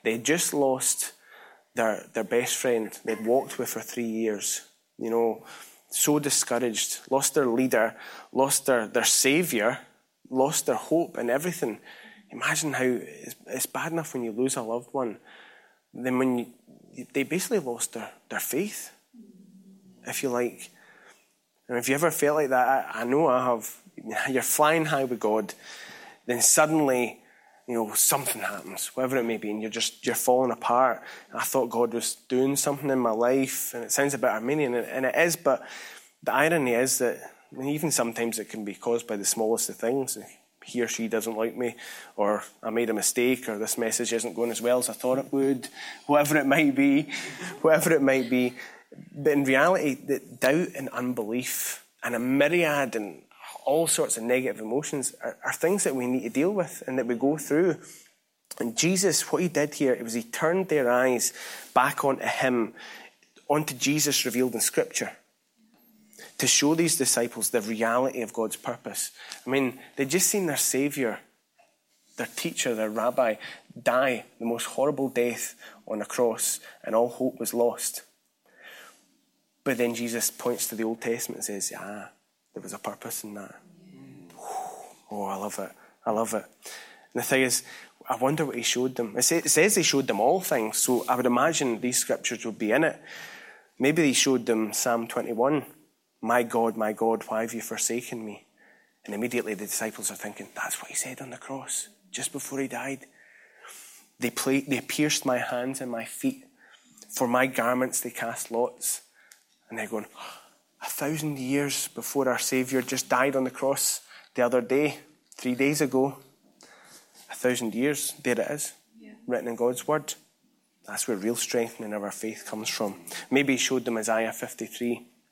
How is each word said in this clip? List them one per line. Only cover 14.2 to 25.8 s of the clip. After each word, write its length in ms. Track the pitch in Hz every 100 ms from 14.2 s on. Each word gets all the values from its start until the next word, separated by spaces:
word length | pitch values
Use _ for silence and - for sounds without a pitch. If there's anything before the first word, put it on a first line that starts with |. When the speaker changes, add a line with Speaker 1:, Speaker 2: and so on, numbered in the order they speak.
Speaker 1:
you 80 | 117
lose 240 | 107 131 135
a 80 |
loved 320 | 113 120 120 139
one. 240 | 120 101 - - - - _ _ _
Then 240 | - 127 127
when 220 | 131 123
you, 680 | 113 - - - - - 123
they 80 | 143
basically 380 | 131 170 - 214
lost 340 | 131 117 -
their, 160 | 117 107 - _
their 100 | -
faith, 520 | - 135 208 - - - _ - - - - - - - - - -
if 160 | 123
you 60 | 135
like. 420 | 123 120 - - - - - - - _ _ _ _ -
And 80 | 123
if 100 | 123
you 80 | 139
ever 160 | 165
felt 240 | 156 147 151
like 140 | 139
that, 180 | 127 127
I, 340 | 135 - 110
I 20 | 117
know 220 | 139 160
I 180 | 127 127
have. 320 | 117 - - - - 110 107 139
You're 120 | 127
flying 440 | 117 - 151 165 156
high 200 | 147 131
with 160 | 120
God, 320 | 107 110 98 - - -